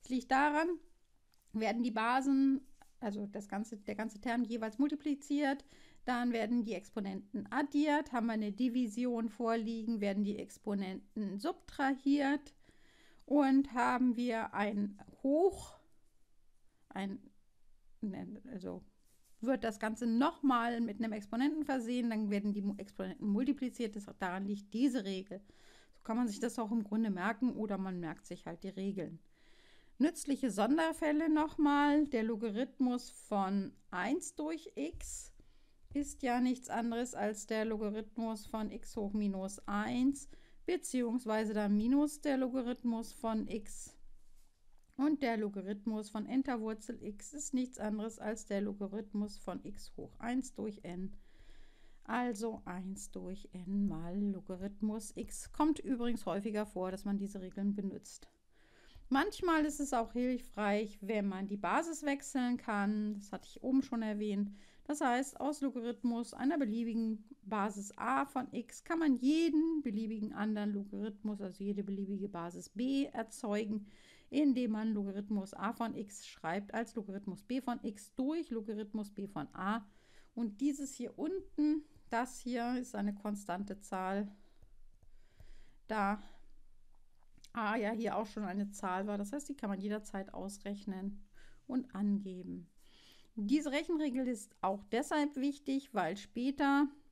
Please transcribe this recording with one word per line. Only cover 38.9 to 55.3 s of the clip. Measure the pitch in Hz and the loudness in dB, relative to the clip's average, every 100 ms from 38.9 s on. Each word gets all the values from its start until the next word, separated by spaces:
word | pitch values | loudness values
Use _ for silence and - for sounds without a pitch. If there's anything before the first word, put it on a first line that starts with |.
| - | -4
hoch | 208 | -2
minus | 214 208 190 190 196 - | 2 0 0 -4 -6 -4
eins | 202 214 247 262 277 - - - - - | -2 0 4 4 4 -4 -16 -20 -12 -2
beziehungsweise | 349 - 254 240 240 220 214 220 | -2 0 0 2 0 2 2 2
dann | 214 208 208 | 2 4 4
minus | 226 277 294 - | 6 6 4 2
der | 302 269 | 0 2
Logarithmus | 254 262 240 247 247 226 233 | 2 0 -2 0 0 0 -4
von | - 226 220 202 | -4 -2 0 -2
x. | 208 208 - - - - - - - - _ - - _ - | -4 -6 -12 -14 -16 -16 -16 -18 -20 -20 _ -20 -20 _ 0
Und | 285 294 | 2 4
der | 254 226 | 2 2
Logarithmus | 208 202 190 208 214 214 208 | 0 -4 -6 -4 -2 -2 -4
von | 220 208 | -6 0
n-ter | 254 269 240 | 0 2 0
Wurzel | 220 220 - 240 | -2 -6 -8 -8
x | - 208 - | -8 -10 -12
ist | 285 - | -8 -2
nichts | 254 254 - | 0 -2 -2
anderes | 214 214 220 220 | -4 -2 -4 -4
als | 214 226 - | -6 -6 -2
der | 202 | -2
Logarithmus | 202 202 202 202 214 208 208 208 | -2 -4 -6 -6 -4 -4 -4 -6
von | - - | -8 -8
x | - 202 - - | -8 -10 -12 -12
hoch | 226 - | -14 -8
eins | 226 254 254 | -2 -2 -2
durch | - 214 208 | -6 -6 -6
n. | - 175 190 202 - - - - - - - - | -8 -6 -6 -8 -16 -20 -18 -18 -18 -20 -20 -20
Also | - 233 247 214 226 220 - | -4 -2 0 -2 -4 -6 -8
eins | 180 185 196 - | -8 -8 -8 -8
durch | 190 180 196 - | -8 -8 -8 -10
n | 185 180 196 202 | -12 -2 2 2
mal | 160 170 190 | 2 -2 0
Logarithmus | 202 185 - 185 196 202 214 214 214 - | 0 -2 -4 -6 -6 -2 -2 -2 -6 -8
x. | - | -8